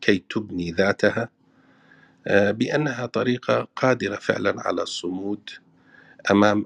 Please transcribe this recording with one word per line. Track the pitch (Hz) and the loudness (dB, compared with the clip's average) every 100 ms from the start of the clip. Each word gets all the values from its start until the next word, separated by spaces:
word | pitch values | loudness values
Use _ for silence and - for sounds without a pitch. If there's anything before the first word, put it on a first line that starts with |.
كي | - 101 - | 0 0 0
تبني | 165 104 92 85 | -8 -6 -6 -4
ذاتها، | 82 98 98 104 139 123 _ _ _ _ _ _ _ _ _ - | 0 0 2 0 0 -6 _ _ _ _ _ _ _ _ _ 0
آه، | 101 101 | 2 4
بأنها | 110 127 147 151 123 120 | 0 -2 -2 -2 -4 -4
طريقة | 113 117 123 - 120 117 - | -2 0 -2 0 -2 -2 -2
قادرة | 131 123 101 101 | 0 2 -2 -4
فعلا | - 107 101 82 | -2 0 0 -2
على | - 90 | -2 -4
الصمود | 92 - 87 92 98 101 - - _ _ _ - - - - | -4 -6 -6 -6 -6 -8 -10 -18 _ _ _ -20 -20 -6 2
أمام | 101 104 104 | 6 6 4